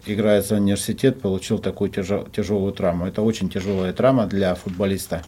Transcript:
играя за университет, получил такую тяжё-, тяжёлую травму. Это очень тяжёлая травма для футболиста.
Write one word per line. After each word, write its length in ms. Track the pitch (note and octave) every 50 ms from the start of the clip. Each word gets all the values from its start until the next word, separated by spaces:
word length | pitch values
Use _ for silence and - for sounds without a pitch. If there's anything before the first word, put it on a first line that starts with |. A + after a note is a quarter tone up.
| -
играя 360 | - G#2 G2+ G#2 G#2+ G#2 G#2 G2+
за 140 | G#2 G#2+
университет, 640 | G#2 G2+ G2 G2+ G2+ - - G#2+ - - C3+ B2+ -
получил 380 | - G2 F#2+ F#2 - - A2 F#2+
такую 320 | - F#2+ F#2 - G2+ F#2+
тяжё-, 400 | - G2 F#2+ F2+ G2+ F#2+ - -
тяжёлую 420 | - - G2+ - G#2 G2+ F#2+ G2+ G2
травму. 340 | - G2 F2+ E2+ F2 F2
Это 160 | F#2+ - G#2+ G#2+
очень 260 | A2+ A2 - F#2+ F2
тяжёлая 440 | - G2+ F2+ G2+ G2+ F#2+ F#2 F#2 F2
травма 340 | - A2+ C3 C3+ C3 B2+
для 280 | F2+ G2 G2 G2 F2+ F2+
футболиста. 680 | F2 - G2+ F2+ F2+ G2+ G2 G2 F#2 - - - E2+ -